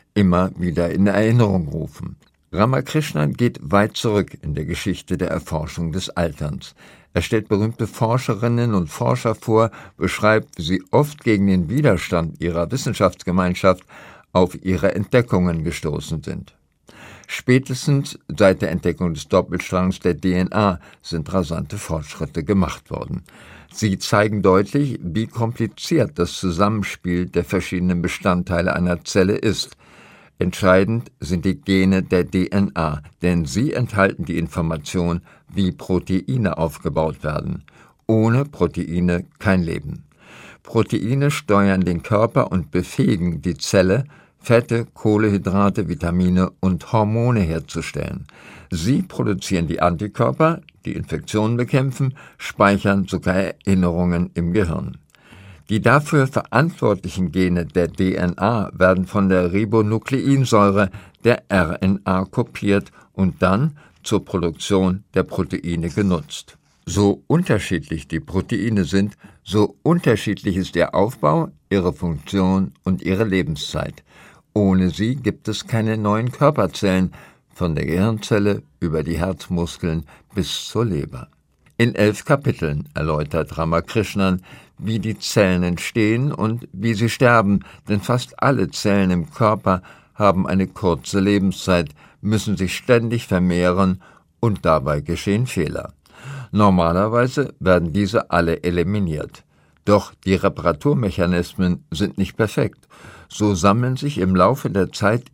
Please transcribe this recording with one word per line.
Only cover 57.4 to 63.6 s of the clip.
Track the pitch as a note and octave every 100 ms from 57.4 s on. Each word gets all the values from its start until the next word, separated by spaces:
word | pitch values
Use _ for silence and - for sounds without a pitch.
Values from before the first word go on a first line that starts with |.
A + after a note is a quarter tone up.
| F#2 F2 D#2+
der | F2+ E2+
D | - F#2
N | E2+ F2 -
A | G2 A#2 F#2+
werden | - F#2 F#2 F#2
von | G#2+ F#2+
der | F#2 F2
Ribonukleinsäure, | G2 G#2+ A2+ G#2 A2 - C3 C3 C3+ B2 G#2+ C#3+ G2 G#2 - - _
der | A2+ - -
R | F#2+ E2 -
N | F#2+ G2
A, | G2 F#2
kopiert | F#2+ - A#2 - G2+ G2 - - _
und | - F#2+ -
dann | F#2 G2